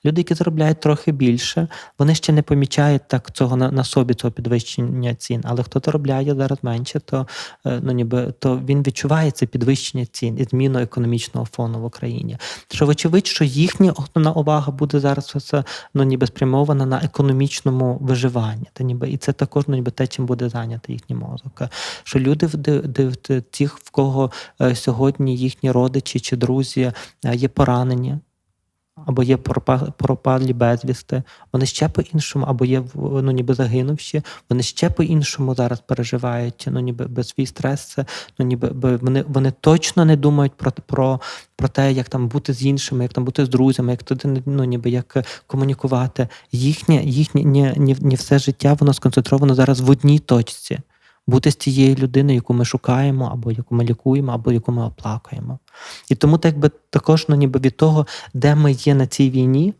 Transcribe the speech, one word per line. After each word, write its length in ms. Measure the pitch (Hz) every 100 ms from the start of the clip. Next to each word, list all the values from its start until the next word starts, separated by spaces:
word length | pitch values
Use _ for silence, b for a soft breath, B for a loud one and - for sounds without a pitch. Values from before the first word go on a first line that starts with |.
| 147
Люди, 160 | 160
які 120 | 175
заробляють 460 | 165 175 156 156 156
трохи 320 | 151 147 -
більше, 560 | 143 127 120 - - 165 B B -
вони 160 | 143 160
ще 180 | -
не 80 | 151
помічають 600 | 147 143 135 - 147 139 _
так 240 | 127 -
цього 240 | - 127 127
на, 160 | 131
на 120 | 135
собі, 300 | 123 - 123
цього 180 | 120 120
підвищення 840 | 110 117 120 113 - 120 127 123 117
цін. 260 | - 120
Але 200 | 120 120
хто 180 | 123 139 156
заробляє 500 | 151 139 135 139 135
зараз 240 | 135 139
менше, 380 | 123 117 127 151
то, 280 | - 135 127 B B B 131
е, 140 | 123
ну, 80 | 135
ніби, 420 | 123 117 123 123 -
то 220 | 135 127 131
він 180 | 143
відчуває 480 | 139 - 143 156 156
це 140 | - 120
підвищення 600 | 127 120 135 - 131 120
цін 340 | - 117 113
і 40 |
зміну 360 | 131 127 135 127
економічного 680 | 117 - 117 120 - 123 117
фону 340 | - 117 113
в 60 | 117
Україні. 520 | - 120 120 113 113 B B _
Що 140 | - 147
вочевидь, 420 | 147 165 180 -
що 160 | -
їхня 480 | 147 131 175 - 190
основна 400 | - 143 165 156
увага 400 | 160 151 151 143
буде 280 | 135 147 147
зараз 340 | 139 139 - 143
все, 280 | - 147 - B B
ну, 100 | 139
ніби 240 | 135 127 127
спрямована 580 | - 131 135 147 143 131
на 120 | 131
економічному 1000 | 160 - 139 131 139 - 139 131 127 123
виживанні. 640 | 131 123 127 123 110 110 120
Та 100 | -
ніби, 260 | 127 123 131
і 80 | 135
це 160 | -
також, 300 | 139 143 147 143
ну, 80 | 131
ніби 160 | 117
те, 160 | - 131
чим 180 | - 123
буде 240 | 120 123
зайнятий 440 | 117 117 117 -
їхній 220 | 120 - 120
мозок. 460 | 117 123 135 - 123 B B B
Що 160 | - 135
люди 260 | 131 151 170
в, 100 | 151
де, 240 | 147 143
де, 280 | 143 127 131
в, 80 | 127 - 131
тих, 360 | - - 143 -
в 120 | -
кого, 420 | - 139 135 131 B B _
е, 140 | 127 120
сьогодні 640 | - 117 135 139 135 127
їхні 340 | 127 - 135
родичі 480 | 123 127 135 - 127
чи 160 | - 123
друзі, 560 | 123 131 131 - 127 113 B B 120
е, 100 | 120
є 120 | 135
поранені, 680 | - 135 123 127 123 127 147 _ _ _ _ _ _ _ - 151
або 180 | 127
є 140 | 123 127
пропа-, 540 | - - - 131 143 -
пропалі 560 | 135 127 135 131 131
безвісти, 680 | 123 120 117 127 123 - 131 - B B
вони 120 | 127 131
ще 240 | - 156
по-іншому, 560 | - 156 160 - 143 139
або 160 | 123 127
є 140 | 131
в, 420 | 127 147 143 139
ну, 100 | 135
ніби 220 | 127 123
загинувші, 680 | 131 127 127 131 151 - 151 B B _
вони 140 | 123
ще 260 | 123 - 170
по-іншому 640 | - 160 160 139 - 131 127
зараз 240 | 123 120
переживають, 880 | - 123 117 123 123 120 120 - -
ну, 80 | 127
ніби, 280 | 123 120 123
би 160 | 120
свій 220 | 120 - 131
стрес, 400 | - 127 139 -
це, 200 | - 135 B B -
ну, 60 | 127
ніби, 240 | 123 123
би 260 | 131 127 120
вони, 300 | 127 135 139
вони 240 | 135 135
точно 540 | - 156 165 - - 160
не 100 | 151
думають 380 | 147 147 139
про, 180 | _ 135
про, 500 | - - - 131 131 B B B -
про 120 | 135
те, 240 | - 139
як 180 | 131 123
там 180 | 135 123
бути 260 | 143 -
з 120 | 123 135
іншими, 380 | 139 - 131
як 100 | 123
там 120 | - 123
бути 200 | 135 131
з 40 |
друзями, 420 | 127 131 131 123
як 120 | 123
туди, 400 | - 131 139 131 127
ну, 180 | 139
ніби 260 | 127 123 120
як 360 | 123 - 135 120 B _
комунікувати. 800 | 139 135 131 135 127 127 - 120 B B
Їхнє, 520 | 120 135 156 - 156
їхнє, 400 | 147 127 156 147
ні, 300 | 147 139 139 135
ні, 180 | 139 135
ні 160 | 143 131
все 240 | - 139
життя, 340 | 135 - 143 147
воно 140 | 143
сконцентровано 600 | 135 135 131 117 139 143 131
зараз 240 | 131 127
в 100 | 127
одній 300 | 139 143 151
точці. 600 | - 120 110 - - - - b b b -
Бути 240 | 127 151
з 40 | -
тією 400 | - 131 135 135
людиною, 400 | 131 131 143 127
яку 180 | -
ми 120 | 123 120
шукаємо, 640 | 127 - 127 139 131 127
або 180 | 123 117
яку 240 | 113 - 120
ми 80 |
лікуємо, 480 | 117 117 131 135 135
або 200 | 117 120
яку 200 | 117 113
ми 140 | 120 113
оплакуємо. 760 | - 107 110 - 117 120 131 _ B B B -
І 60 | 151
тому 220 | 147 160
так 200 | 170 147
би 140 | 151 - _
також, 360 | - - 156 -
ну, 60 | 143
ніби 240 | 139 127
від 180 | 131 -
того, 300 | 160 156 147 B B
де 220 | 135 143 147
ми 160 | 147
є 240 | 131 147 139
на 120 | 131
цій 220 | - 135
війні 440 | 131 127 135 180